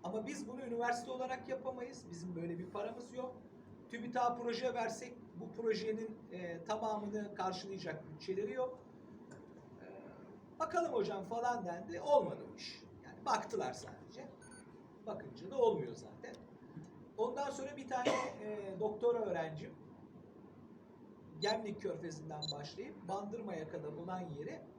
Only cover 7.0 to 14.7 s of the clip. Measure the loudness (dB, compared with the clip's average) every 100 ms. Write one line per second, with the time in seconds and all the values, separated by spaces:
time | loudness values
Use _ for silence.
7 | 2 0 -2 2 2 2 -4 -4 -2 -4
8 | -6 -8 0 2 2 2 2 0 -12 -16
9 | -16 -16 -14 -14 -14 -14 -14 -14 -12 -12
10 | -12 -14 -14 -16 -16 -2 4 6 6 6
11 | 4 2 0 2 4 4 2 -2 -4 -4
12 | 8 8 8 -2 -6 -8 -10 -10 -14 -14
13 | -14 -4 4 4 4 0 0 -2 -8 -12
14 | -12 -12 -12 -12 -16 -16 -16